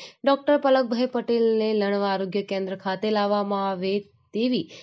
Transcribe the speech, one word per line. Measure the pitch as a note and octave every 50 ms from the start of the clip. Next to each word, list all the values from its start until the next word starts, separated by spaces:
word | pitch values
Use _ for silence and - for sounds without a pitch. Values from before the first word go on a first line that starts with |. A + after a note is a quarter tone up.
| - - - _ -
ડોક્ટર | C#4 C#4 C#4 C#4 D4+ D4
પલકભાઈ | C#4+ C#4+ C4+ C4 C4 B3+ G#3+ A#3+ A#3 B3+
પટેલને | B3 - A#3+ A3 A#3+ A#3 A#3 A3+ A3+ A3 A3 G#3+ A3 A3
લણવા | G#3 G3+ G3+ G3+ G3+ G3+
આરોગ્ય | G3 G3 F#3+ G3 F#3 F#3 G3+
કેન્દ્ર | G3 - G3 F#3+ F#3+ F#3 G3
ખાતે | F#3+ - G3 F#3 F#3 G#3+ G#3+
લાવવામાં | G#3+ G#3 G3+ G3+ G#3 G#3 G3+ G3+ G3+ G3 G3 G3
આવે | F#3+ F3+ F#3 F#3+ G3+ G#3 G3+ _ _ _ _ _ -
તેવી | G#3+ A#3+ B3+ B3+ F#3 - - - -